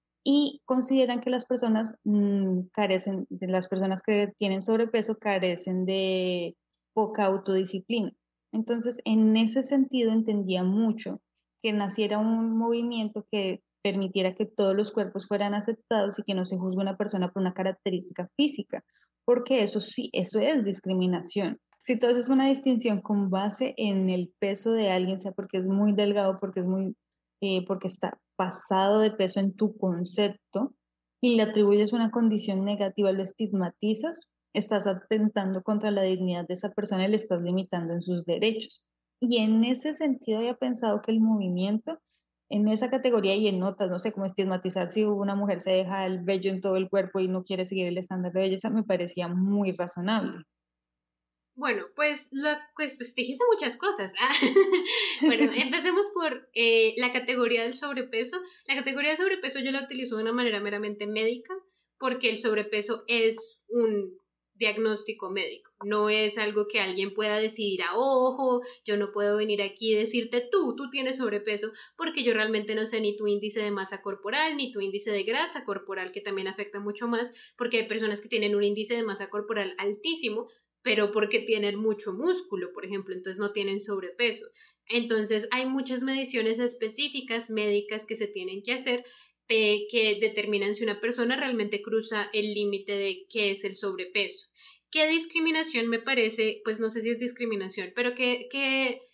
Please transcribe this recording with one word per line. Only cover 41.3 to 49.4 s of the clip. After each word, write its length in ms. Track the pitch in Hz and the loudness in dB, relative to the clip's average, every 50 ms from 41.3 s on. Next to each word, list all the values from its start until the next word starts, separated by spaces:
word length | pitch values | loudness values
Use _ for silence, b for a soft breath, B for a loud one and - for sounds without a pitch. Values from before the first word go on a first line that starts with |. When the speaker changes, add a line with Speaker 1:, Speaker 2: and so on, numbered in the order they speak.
| 220 208 190 180 180 180 185 202 214 220 - 311 330 - _ _ _ _ _ _ _ _ _ - | 4 2 2 0 0 0 0 0 0 -2 -2 -6 -10 -10 _ _ _ _ _ _ _ _ _ -2
Speaker 1:
en 160 | - 208 208 214 | 0 2 4 4
esa 220 | 220 214 - 220 | 2 2 0 0
categoría 460 | 269 262 269 254 240 220 190 190 196 | 0 2 2 4 4 4 4 4 4
y 100 | 208 220 | 4 4
en 160 | 202 190 180 | 2 2 2
otras, 280 | 180 196 190 - 202 180 | 0 -2 -2 -2 -2 -2
no 100 | 180 185 | -2 -2
sé, 120 | 185 220 | -4 -4
como 140 | 214 196 196 | -4 -2 -4
estigmatizar 640 | 190 190 - 190 190 185 185 - 185 180 190 175 175 | -4 -2 0 0 0 0 -2 -2 -2 -2 -2 -2 -2
si 140 | - 220 214 | 0 2 2
una 320 | 208 208 196 202 202 196 | 2 2 0 0 0 0
mujer 240 | 202 202 202 185 175 | 0 0 0 -2 -2
se 100 | - 190 | 0 2
deja 340 | 185 185 190 180 196 196 190 | 2 2 2 0 -2 -2 -2
el 200 | 185 185 180 175 | -2 -2 -2 0
vello 260 | 185 196 185 185 196 | 0 0 0 0 -2
en 100 | 190 185 | -2 0
todo 160 | 190 196 185 | 0 0 2
el 140 | 185 190 185 | 2 2 2
cuerpo 300 | - 196 185 185 - 196 | 2 0 0 0 0 0
y 80 | 185 185 | 0 0
no 160 | 185 185 185 | 0 -2 -2
quiere 200 | - 196 185 185 | -4 -4 -4 -2
seguir 220 | 185 196 190 180 | -2 -2 -2 -2
el 100 | 175 175 | 0 -2
estándar 360 | 185 185 - 190 185 180 180 | -4 -4 -4 -4 -4 -2 0
de 80 | 170 185 | 0 0
belleza, 300 | 190 190 185 190 - 220 | 2 2 0 -2 -2 0
me 120 | 208 226 | 0 0
parecía 460 | 208 220 190 180 175 175 - 180 175 170 | 2 2 0 0 0 -4 -4 -6 -4 -2
muy 440 | 175 180 | 0 2